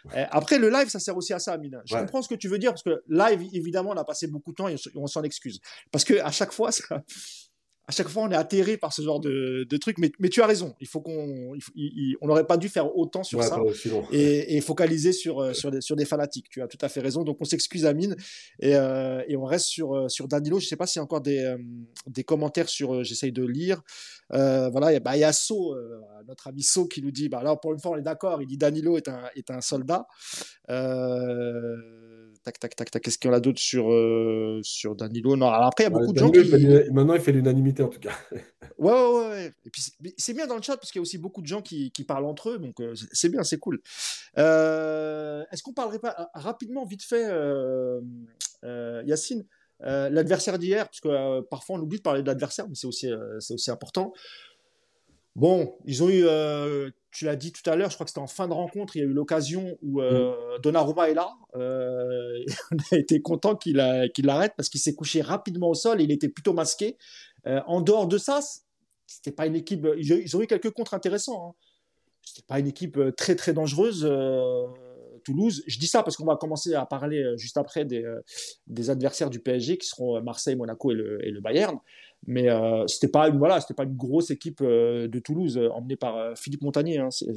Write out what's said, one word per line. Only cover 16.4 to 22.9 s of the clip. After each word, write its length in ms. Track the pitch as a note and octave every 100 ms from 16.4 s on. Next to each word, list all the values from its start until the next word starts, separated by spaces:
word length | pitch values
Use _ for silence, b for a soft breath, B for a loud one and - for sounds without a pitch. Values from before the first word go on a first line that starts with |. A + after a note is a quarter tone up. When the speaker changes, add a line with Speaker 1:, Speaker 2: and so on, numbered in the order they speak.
| -
Speaker 2:
Tu 120 | -
as 60 | B2
tout 80 | -
à 80 | C#3
fait 140 | -
raison. 220 | C3+ C3+ D#3
Donc, 140 | C#3+
on 20 |
s'excuse, 420 | D3 E3 - F#3 D#3
Amine. 300 | D3 G3 F3+ F#3+ B B -
Et, 160 | C3+ C#3+
euh, 440 | C3+ C3 C3 C3 B2+
et 80 | C#3
on 80 |
reste 220 | C3 E3+ -
sur, 320 | - D#3 C#3
euh, 100 | C3
sur 220 | - C#3
Danilo. 320 | D3 D3 F#3+
Je 60 | -
sais 100 | D3+
pas 100 | F3+
s'il 120 | -
y 20 |
a 20 |
encore 160 | D3 D#3
des, 200 | C#3 C#3
euh, 180 | C3 B2+ A#2+ A#2+ A#2 - -
des 160 | C3
commentaires 460 | - D#3 D3+ D#3 E3+
sur, 240 | - C#3